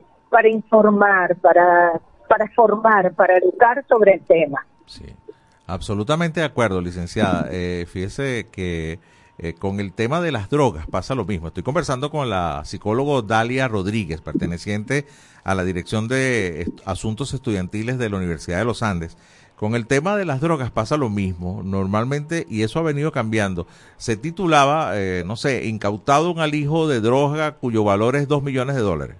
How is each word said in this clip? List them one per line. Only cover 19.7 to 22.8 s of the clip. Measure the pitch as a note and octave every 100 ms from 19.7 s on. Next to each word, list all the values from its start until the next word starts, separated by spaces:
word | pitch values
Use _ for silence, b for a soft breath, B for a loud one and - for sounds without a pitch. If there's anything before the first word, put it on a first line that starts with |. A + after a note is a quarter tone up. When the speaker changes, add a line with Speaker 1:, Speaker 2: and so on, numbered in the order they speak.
Speaker 2:
el | A#2+ G#2+
tema | C#3 F3+ G#3
de | F3+
las | C3+
drogas | E3 D#3 A#2+
pasa | - A2 D3+
lo | B2
mismo, | G2+ F#2+ E2+ F2 G#2
normalmente, | F#2+ G2 F#2+ G#2+ B2 D3 D3 E3+ -
y | A2
eso | A2
ha | D#3+